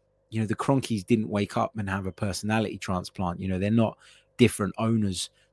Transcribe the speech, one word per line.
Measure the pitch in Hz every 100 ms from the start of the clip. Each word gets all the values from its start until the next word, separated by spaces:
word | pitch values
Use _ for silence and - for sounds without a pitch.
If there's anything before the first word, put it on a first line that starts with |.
| _ _ -
you | 110
know, | 107
the | 110
Kroenkes | - 139 - 107 92
didn't | 117 107
wake | 104 101 117
up | 113 110
and | 98
have | 95 95
a |
personality | - 104 92 107 110 107 98
transplant. | - 92 92 - 90 87
You | 95
know, | 92
they're | 101
not | 117 107 - - - _ -
different | 117 - 98 -
owners | 113 113 101 90 - _ _